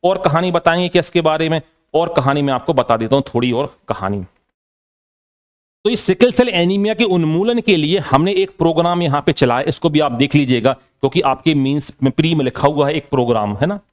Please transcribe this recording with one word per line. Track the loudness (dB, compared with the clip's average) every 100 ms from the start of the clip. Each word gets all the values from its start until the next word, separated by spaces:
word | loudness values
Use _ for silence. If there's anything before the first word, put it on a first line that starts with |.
और | 0 0
कहानी | 0 0 0
बताएंगे | 0 0 0 0
क्या | 0
इसके | 0 0
बारे | 0 -2 -2
में? | -2 -6 _ _
और | -2 0 0
कहानी | 0 0
मैं | 0
आपको | -2 0
बता | -2 0 0
देता | 0 -2
हूं, |
थोड़ी | 0 -2 0
और | -2 -4 _ -10
कहानी। | -6 -4 -6 -8 _ _ _ _ _ _ _ _ _ _ _ _ _ _ _
तो | -4
इस | -2
सिकल | -2 2 2
सेल | 2 0
एनीमिया | 2 0 0 -2
के | 0
उन्मूलन | 0 2 2 0 0 0
के | 0 0
लिए | 2 -2
हमने | 0 2 2
एक | 0 -2 0
प्रोग्राम | 0 2 0 0
यहां | 0 0
पे | 0
चलाया, | 0 0 0
इसको | -2 -2 -2
भी | 0
आप | 0
देख | 0 2
लीजिएगा, | 2 2 2 0
क्योंकि | -2 _ _ -2 0
आपके | 0 0 0
मेंस | 0 0 -2 -4 -2
में | -2
प्री | 0 0
में | 0
लिखा | -2 0 0
हुआ | 2 0
है |
एक | -2 -2
प्रोग्राम, | -2 0 0 -2 -2
है | -4
ना? | -4 _